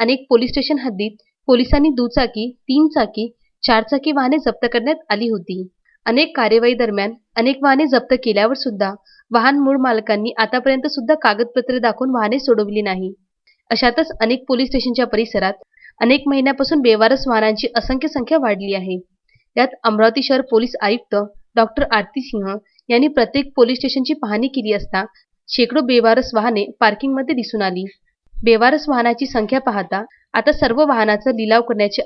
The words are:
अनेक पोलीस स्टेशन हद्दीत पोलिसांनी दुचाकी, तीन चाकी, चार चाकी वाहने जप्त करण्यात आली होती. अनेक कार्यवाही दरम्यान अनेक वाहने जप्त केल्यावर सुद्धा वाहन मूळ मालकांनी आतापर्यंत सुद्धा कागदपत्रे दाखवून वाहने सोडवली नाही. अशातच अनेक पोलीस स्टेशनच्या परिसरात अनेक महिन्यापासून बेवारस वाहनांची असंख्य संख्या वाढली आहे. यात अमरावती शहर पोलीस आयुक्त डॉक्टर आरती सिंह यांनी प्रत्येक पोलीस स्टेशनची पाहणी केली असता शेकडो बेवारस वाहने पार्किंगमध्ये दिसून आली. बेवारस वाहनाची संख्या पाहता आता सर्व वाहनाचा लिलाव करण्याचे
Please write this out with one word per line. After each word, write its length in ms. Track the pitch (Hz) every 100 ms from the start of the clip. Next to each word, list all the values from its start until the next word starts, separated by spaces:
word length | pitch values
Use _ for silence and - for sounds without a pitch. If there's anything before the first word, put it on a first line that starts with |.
अनेक 260 | 233 262 -
पोलीस 220 | 233 247
स्टेशन 280 | 285 262 294
हद्दीत 320 | 247 190 214 214 _ _ -
पोलिसांनी 420 | 247 247 285 311
दुचाकी, 640 | 247 240 254 233 214 240 247
तीन 300 | - 269 311
चाकी, 480 | 302 208 - 233 _ _ _ -
चार 160 | 220
चाकी 300 | 220 277 302
वाहने 260 | 277 254 302
जप्त 280 | - - 240
करण्यात 240 | 240 247 320 -
आली 180 | 208 233
होती. 400 | 208 170 185 185 _ _ _ 233
अनेक 300 | 240 320 320
कार्यवाही 380 | 220 226 240
दरम्यान 380 | 240 226 202 202 233 _ 226
अनेक 220 | 240 269
वाहने 240 | 277 269 311
जप्त 280 | 254 254 254
केल्यावर 300 | 240 202 220
सुद्धा 400 | 277 262 202 196 208 _ _ -
वाहन 280 | 233 247 285
मूळ 180 | 269 277
मालकांनी 560 | 254 226 214 208 220 -
आतापर्यंत 480 | 220 254 269 262 294
सुद्धा 280 | 285 226
कागदपत्रे 640 | 311 240 208 240 254 247 247
दाखवून 320 | 226 - 262
वाहने 280 | 247 214 269
सोडवली 440 | 269 220 208 208
नाही. 300 | 202 185 185 - _ _ _ _ -
अशातच 420 | 226 247 240 320 -
अनेक 240 | 226 254 262
पोलीस 200 | 254 262
स्टेशनच्या 380 | 247 254 240 240
परिसरात 460 | 214 226 202 190 202 - _ - -
अनेक 220 | 233 285 285
महिन्यापासून 540 | 277 262 269 277 311
बेवारस 480 | 240 214 220 269 269
वाहनांची 400 | 226 214 214 254 233
असंख्य 320 | 226 262 311
संख्या 300 | 294 233 311
वाढली 360 | 247 202 196
आहे. 240 | 196 185 180 - _ _ _ _ 233
यात 120 | 262 -
अमरावती 380 | 233 214 226 247
शहर 180 | 254 262
पोलीस 360 | 262 220 240 -
आयुक्त 340 | 202 233 - 208 208 - _
डॉक्टर 300 | 233 226 285 269
आरती 300 | 220 202 269
सिंह 360 | 254 214 196 208 _ _ -
यांनी 200 | 240 294
प्रत्येक 440 | 294 226 277 277 -
पोलीस 220 | 240 254
स्टेशनची 360 | 262 269 254
पाहणी 340 | 302 220 208 254
केली 240 | 269 214
असता 320 | 202 - 190 214 _ _ _ -
शेकडो 320 | - 240 277
बेवारस 500 | 254 240 226 226 254
वाहने 320 | 220 233 208 202 -
पार्किंगमध्ये 540 | 214 208 269 269 269
दिसून 280 | 254 214 220
आली. 220 | 196 180 190 _ _ _ _ -
बेवारस 440 | 220 220 240 302 302
वाहनाची 380 | 247 233 233 269
संख्या 340 | 233 214 262
पाहता 440 | 262 202 180 190 220 _ _
आता 200 | 214 277
सर्व 320 | 302 262 233 302
वाहनाचा 440 | 240 214 208 262
लिलाव 320 | 226 220 233
करण्याचे 400 | 233 208 208 202